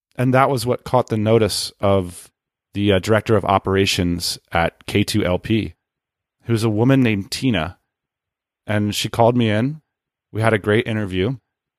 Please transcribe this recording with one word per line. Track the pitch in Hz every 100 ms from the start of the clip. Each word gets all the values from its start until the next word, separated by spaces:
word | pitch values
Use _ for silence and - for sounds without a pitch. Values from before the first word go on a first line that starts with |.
| _ -
And | 127
that | 131 135
was | 131 120
what | 120
caught | - 123 -
the | 110
notice | 107 113 104 - - -
of | 101 98 90 87 - _ _ _ _
the, | 101 101
uh, | 92
director | 95 107 - 107
of | 92
operations | 95 95 98 98 - 87 87 - - -
at | 85 82 _ -
K | 101
two | 101 107
L | 87 90
P, | - 110 87 - _ _ _ _ _ _
who's | - 113
a | 113
woman | 104 123 135
named | 120 101 92
Tina. | - 131 95 80 - _ _ _ _ _ _ _ _ -
And | 104 104
she | 101 110
called | - 113 123
me | 113
in. | 104 131 156 _ _ _ _ _
We | 107
had | 110
a | 107
great | 104 107 120
interview. | 110 101 92 101 135 _ _ _